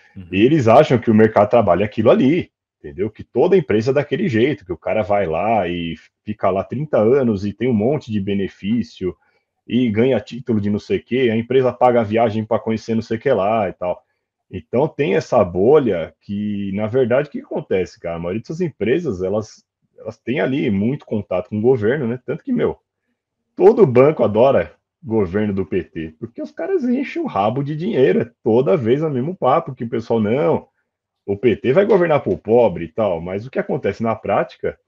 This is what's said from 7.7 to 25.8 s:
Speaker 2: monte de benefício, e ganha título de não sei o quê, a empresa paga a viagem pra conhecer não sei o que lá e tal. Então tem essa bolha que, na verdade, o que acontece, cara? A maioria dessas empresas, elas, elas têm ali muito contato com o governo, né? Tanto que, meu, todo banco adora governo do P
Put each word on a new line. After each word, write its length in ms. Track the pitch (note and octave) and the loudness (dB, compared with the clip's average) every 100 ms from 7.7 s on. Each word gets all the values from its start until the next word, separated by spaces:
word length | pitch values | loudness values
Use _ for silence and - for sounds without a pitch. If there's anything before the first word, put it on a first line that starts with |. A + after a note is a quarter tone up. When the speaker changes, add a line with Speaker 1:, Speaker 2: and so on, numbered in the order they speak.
Speaker 2:
monte 380 | A2 A2+ D3 - | 0 0 -2 -4
de 80 | G#2+ | -6
benefício, 960 | G2 G2 F#2 - F#2+ A#2 - - F2+ - _ _ _ _ - | -4 -4 -6 -8 -4 -4 -4 -8 -8 -8 _ _ _ _ -6
e 240 | A#2 B2 | -2 0
ganha 300 | G#2 C3 A#2 | 0 2 0
título 400 | - A#2 - A2 | -4 -10 -4 -2
de 100 | G2+ | -2
não 100 | G#2 | -4
sei 180 | - F#2+ | -2 -6
o 60 | |
quê, 260 | - B2 B2 | -2 -2 0
a 60 | A2 | 0
empresa 340 | A2+ C3 B2+ | 0 0 0
paga 300 | A#2+ B2+ A#2+ | 2 2 2
a 20 | |
viagem 400 | G#2 A2 A#2 A2 | 0 0 0 0
pra 160 | G#2+ A2 | -2 -4
conhecer 340 | - A2 - | -2 -6 -4
não 80 | A2+ | -6
sei 140 | G#2+ A2+ | -4 -4
o 40 | |
que 100 | C#3+ | 0
lá 380 | A2+ G2 A2+ F#2+ | 0 0 0 -2
e 40 | |
tal. 300 | - F2+ F2+ _ _ _ _ _ | -4 -6 -6 _ _ _ _ _
Então 340 | F#2 - A#2 D#3 | -16 -6 -2 -2
tem 300 | - D3+ G3 | -2 -2 -2
essa 260 | - B2+ F#2 | 0 0 0
bolha 680 | F2+ A2 D#3 B2 F2 D#2+ - | 2 4 4 2 -2 -6 -12
que, 540 | - G2+ G#2 G2+ G2 | -10 -8 -6 -6 -6
na 140 | G2 G#2+ | -6 -4
verdade, 420 | B2+ A#2+ B2 - | 0 0 0 -2
o 20 | |
que 80 | - | -8
acontece, 580 | - - - G2 F2 - | -10 -10 -4 -4 -4 -8
cara? 200 | F2 E2+ | -10 -8
A 20 | |
maioria 220 | F2 G#2+ | -6 -6
dessas 180 | - E3 | -8 -6
empresas, 600 | F3+ - G#3 E3+ E3 F2+ | -8 -4 -2 -2 -2 -4
elas, 400 | F#2 G#2+ G2+ - _ _ _ _ | -4 -4 -6 -12 _ _ _ _
elas 200 | - - | -16 -12
têm 240 | - C#3+ | -6 -4
ali 280 | F#3+ C#3 D3+ | -2 -2 -2
muito 360 | G2 A2 C#3+ - | -2 -2 -4 -6
contato 420 | G#2+ - F#2 - | -8 -4 -6 -4
com 100 | G#2+ | -2
o 40 | |
governo, 440 | A#2 C3 G#2 D3+ A#2 | 2 2 0 0 -2
né? 140 | B2+ - | -6 -8
Tanto 180 | D3+ | -10
que, 80 | - | -6
meu, 260 | A#3+ A2 - _ _ _ _ _ _ _ - | -2 -2 -4 _ _ _ _ _ _ _ 2
todo 320 | F#3 A#3+ F3 | 4 6 4
banco 380 | A#2+ C#3 D#3+ G#2 | 6 4 4 0
adora 500 | G#2 C3 A2+ E2 - _ _ | 4 4 4 0 -6 _ _
governo 500 | - A2 F2+ G2+ G#2+ | -4 -2 0 -2 -2
do 120 | F#2+ F2+ | -2 -4
P 180 | F#2+ | -4